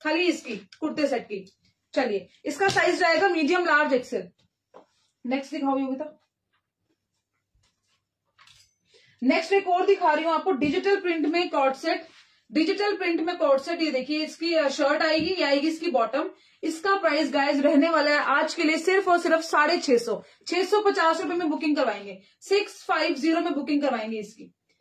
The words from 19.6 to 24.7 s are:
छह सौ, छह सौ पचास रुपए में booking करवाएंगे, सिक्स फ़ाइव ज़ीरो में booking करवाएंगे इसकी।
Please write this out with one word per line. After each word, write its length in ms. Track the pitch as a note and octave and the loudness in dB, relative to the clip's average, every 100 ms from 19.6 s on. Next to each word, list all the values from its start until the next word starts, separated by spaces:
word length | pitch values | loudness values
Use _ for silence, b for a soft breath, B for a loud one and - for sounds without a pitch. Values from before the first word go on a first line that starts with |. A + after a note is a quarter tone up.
| D4+ F4 | 2 0
छह 180 | - A#3+ | 2 0
सौ, 240 | A#3 G3 B B - | 0 -6 B B -6
छह 180 | F4 | -2
सौ 160 | F#4 G#4 | 2 2
पचास 400 | G4+ - E4 D#4+ | 2 2 2 0
रुपए 140 | F4 | -2
में 140 | F4 E4 | -2 -2
booking 260 | D4+ D4+ D4 | -2 0 0
करवाएंगे, 420 | B3 G3+ G3+ F#3 b b | 0 -4 -10 -16 b b
सिक्स 420 | - G4+ - - - | -2 0 0 -8 -2
फ़ाइव 280 | D#4+ D#4+ | 0 0
ज़ीरो 260 | C4+ D#4+ E4 | 0 0 0
में 120 | E4 | 0
booking 280 | C#4+ C4+ C#4+ | -4 -2 0
करवाएंगे 360 | C#4 A#3 A3 A3 | 0 -2 -6 -8
इसकी। 340 | G3+ - - _ _ | -10 -16 -20 _ _